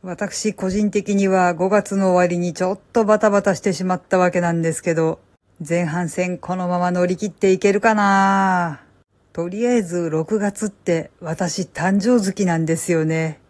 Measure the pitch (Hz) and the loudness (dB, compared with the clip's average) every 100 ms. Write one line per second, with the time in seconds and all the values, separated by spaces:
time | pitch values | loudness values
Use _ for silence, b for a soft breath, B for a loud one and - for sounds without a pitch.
0 | 185 175 202 - 214 - 190 190 208 208 | -12 -8 -8 -4 -6 -4 -4 0 0 -2
1 | 196 196 196 190 180 170 185 208 196 196 | -2 0 2 2 2 0 2 0 0 -2
2 | 190 180 180 175 175 156 185 202 _ 240 | 2 4 2 0 -4 -2 -4 -4 _ 0
3 | 214 214 214 202 202 185 208 185 185 180 | 2 4 4 2 0 0 -2 -2 -2 -4
4 | _ 185 180 175 175 170 165 160 175 165 | _ 2 2 2 0 0 -2 -2 -2 0
5 | 160 165 _ _ _ _ 160 170 170 165 | 0 -2 _ _ _ _ -4 -2 -2 -2
6 | 175 - 180 175 - 180 180 180 180 180 | -4 -4 -4 -6 -6 -6 -2 -2 0 0
7 | 180 180 208 - 190 190 202 202 226 214 | 0 0 -6 0 2 4 2 2 2 4
8 | 202 196 196 196 190 180 170 - _ _ | 4 4 4 2 2 0 -2 -6 _ _
9 | _ _ _ - 175 196 240 247 180 175 | _ _ _ -8 -6 -2 0 0 0 -4
10 | 165 156 160 214 202 202 214 - - 165 | -2 -2 -2 -2 -2 -4 -8 -6 -2 -2
11 | 160 _ 165 160 180 175 185 - 175 196 | -4 _ -10 -4 -4 -4 -8 -4 0 0
12 | 202 247 196 190 190 165 160 160 - 170 | 2 2 2 -2 0 0 0 -2 0 0
13 | 160 160 160 151 | 0 -2 -4 -8